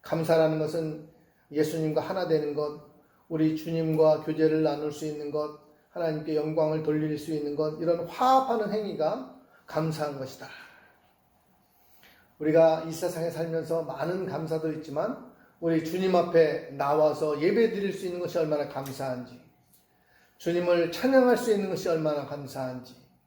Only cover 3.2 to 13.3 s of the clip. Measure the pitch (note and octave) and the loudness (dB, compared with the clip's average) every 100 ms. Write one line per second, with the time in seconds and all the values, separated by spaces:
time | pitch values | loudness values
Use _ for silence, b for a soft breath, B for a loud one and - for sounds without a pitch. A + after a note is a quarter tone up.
3.2 | b D#3+ D#3 D#3 E3 E3 D#3+ D#3 D#3 D3+ | b 0 2 0 -4 -2 0 4 4 4
4.2 | - D#3 D#3 D#3 D#3 D3 D3+ D3 D3+ D3 | 0 2 4 4 2 0 -6 -6 -8 -6
5.2 | D3 D3+ D3+ D3+ b b b F3 E3 D3+ | -6 -4 -6 -10 b b b -4 -2 -2
6.2 | D#3 D3+ D#3 D#3+ D#3 D#3 D#3 D3+ D3+ D3 | -2 -2 0 0 2 2 0 0 0 -2
7.2 | - D3+ D3 D3 D#3 D#3 E3 E3+ E3+ - | -4 -4 -4 -2 -2 0 0 0 -2 0
8.2 | B3+ C4 C4 A3+ G#3 G#3+ G3+ D#3+ D#3 A#3 | 4 4 4 -2 0 -2 -4 -2 -2 -2
9.2 | C4 - b b - D#3 D#3+ D3+ D3 C#3 | -8 -18 b b -6 -2 -2 -2 -6 -6
10.2 | C3 - - - - - _ _ _ _ | -10 -12 -18 -18 -20 -20 _ _ _ _
11.2 | _ _ _ _ _ _ b b b b | _ _ _ _ _ _ b b b b
12.2 | b _ D#3 D#3+ D#3+ D#3+ E3 D#3+ F3+ F3 | b _ 4 6 6 4 -2 -4 -4 -4
13.2 | E3+ | -4